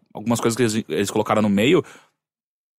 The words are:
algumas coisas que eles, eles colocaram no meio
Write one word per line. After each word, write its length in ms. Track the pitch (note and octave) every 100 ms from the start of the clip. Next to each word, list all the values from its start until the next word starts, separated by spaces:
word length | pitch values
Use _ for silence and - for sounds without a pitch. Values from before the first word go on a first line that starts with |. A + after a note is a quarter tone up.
| _
algumas 260 | - A2 A#2
coisas 160 | A#2 A#2
que 60 |
eles, 220 | A#2+ G#2+ -
eles 220 | D#2 G2+
colocaram 300 | A2 G#2 A2
no 80 | G#2+
meio 340 | G2+ A#2+ E3+ - - _ _ _ _ _ _ _